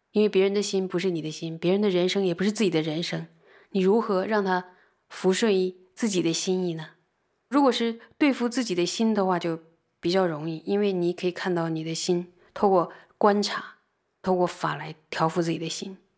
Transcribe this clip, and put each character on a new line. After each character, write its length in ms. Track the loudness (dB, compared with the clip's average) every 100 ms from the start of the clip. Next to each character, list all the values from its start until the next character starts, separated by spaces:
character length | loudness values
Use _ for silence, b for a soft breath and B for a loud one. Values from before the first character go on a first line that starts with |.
| _
因 120 | 2
为 40 | 4
别 140 | 4
人 100 | 2
的 120 | 2
心 240 | 0 -2 -2
不 100 | -2
是 140 | -2
你 100 | -2
的 80 | -6
心， 260 | -8 -10 -4
别 140 | 0
人 80 | 2
的 100 | 2
人 200 | 2 2
生 160 | 0 0
也 80 |
不 100 | 0
是 80 | -2
自 120 | 0
己 80 | 0
的 100 | 0
人 200 | -2 -4
生， 260 | -6 -8 -10 b b b b
你 120 | 0
如 200 | 4 2
何 240 | 2 -2 0
让 180 | 0
他 280 | 0 -2 -4 b b b b
服 240 | -2 0
顺 240 | 2 2 2
于 200 | 0 -4 _
自 160 | -4 0
己 140 | 0
的 100 | 0
心 320 | 0 0 0 -2
意 80 |
呢？ 160 | -4 -10 _ _ _ _ _ _
如 140 | 2
果 100 | 4
是 280 | 4 -2 -4 B 0
对 160 | 2
付 160 | 2 -2
自 140 | -2
己 100 | -2
的 100 | 0
心 300 | 0 0 2
的 140 | 2 2
话， 100 | 0
就 220 | -2 -6 -10 _ _ _
比 100 | 0
较 160 | 2 2
容 240 | 0 -6
易， 140 | -6 -2
因 140 | 0
为 120 | 0
你 220 | 0 -2
可 140 | -2 -4
以 40 |
看 220 | -4 -2
到 160 | -2 -2
你 140 | -4
的 100 | -4
心， 400 | -4 0 0 -2 b b
透 140 | 0 2
过 220 | 4 2 B B _
观 240 | 2 2
察， 340 | 0 -6 -10 -18 _ _ _ _
透 140 | -2 0
过 100 | 0
法 300 | -2 -6 -6
来 200 | -10 -16 _
调 200 | -2 0
伏 120 | 0
自 80 | -2
己 80 | -4
的 120 | -6
心， 280 | -8 -10 -14 _